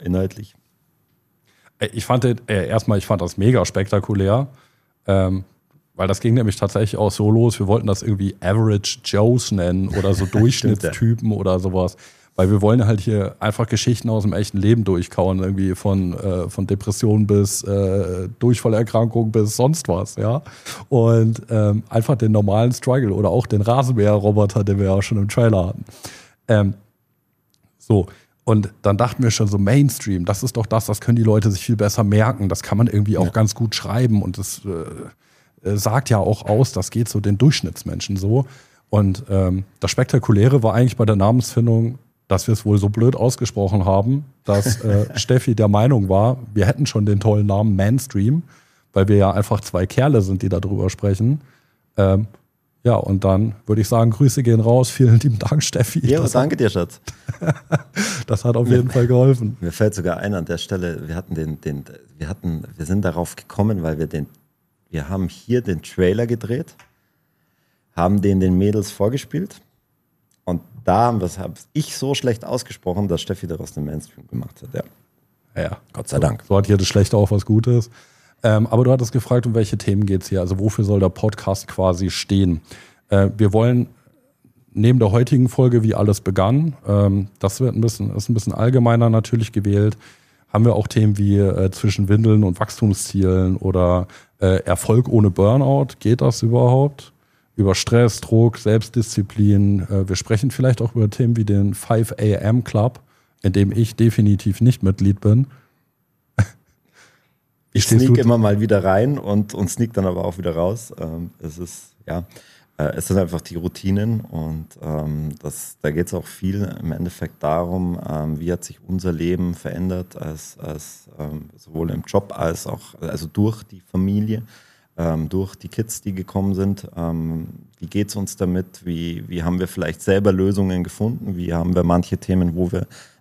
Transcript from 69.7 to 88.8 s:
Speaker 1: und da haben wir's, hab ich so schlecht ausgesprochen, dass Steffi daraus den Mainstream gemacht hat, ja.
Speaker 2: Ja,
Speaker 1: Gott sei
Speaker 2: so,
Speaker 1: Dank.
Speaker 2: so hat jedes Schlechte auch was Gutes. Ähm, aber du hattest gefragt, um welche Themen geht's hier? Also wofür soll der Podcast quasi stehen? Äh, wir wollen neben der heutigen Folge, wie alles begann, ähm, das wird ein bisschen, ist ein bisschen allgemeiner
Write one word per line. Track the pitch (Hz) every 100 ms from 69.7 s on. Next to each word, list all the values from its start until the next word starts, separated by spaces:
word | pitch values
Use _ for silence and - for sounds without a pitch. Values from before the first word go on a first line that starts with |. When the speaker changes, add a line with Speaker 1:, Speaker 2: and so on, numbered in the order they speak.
| _ _ _ _ _ _ _
Speaker 1:
und | - 87 - -
da | - 98
haben | 120 113
wir's, | 90 92
hab | - - -
ich | 151 - -
so | 135
schlecht | 139 127 110
ausgesprochen, | - 123 - - 92 90 101
dass | 82
Steffi | - 92 85
daraus | 82 -
den | 73
Mainstream | 73 76 - - -
gemacht | 60 62 -
hat, | -
ja. | - - _ _ _ _ _ _ -
Speaker 2:
Ja, | 78 - _
Speaker 1:
Gott | - -
sei | 71
Speaker 2:
so, |
Speaker 1:
Dank. | 73 - -
Speaker 2:
so | 98
hat | 104
jedes | 101 95
Schlechte | 104 104 107
auch | 101
was | 104
Gutes. | - 110 120 120 117 - _ _ _ _
Ähm, | 113 107 117
aber | 113
du | 123
hattest | 131 117
gefragt, | 123 - 123 117
um |
welche | 113 104 104
Themen | - 101
geht's | 101 95 -
hier? | 95
Also | 90 95
wofür | 107 -
soll | 101 101
der | 92
Podcast | - 110 - 98 95 -
quasi | - 95 87 95
stehen? | - - 98 92 80 - - - _ -
Äh, | 98 95 107
wir | 104
wollen | 110 117 123 117 _ _ _ _ _ _ _ _
neben | 104 113 127
der | 104
heutigen | 117 127 131 127
Folge, | - 127 120
wie | 110
alles | - 104 98
begann, | 95 95 98 139 160 - -
ähm, | 101 101 98 95 _
das | 98 -
wird | 127
ein | -
bisschen, | 113 - 104
ist | 101 -
ein |
bisschen | 113 104
allgemeiner | - 117 127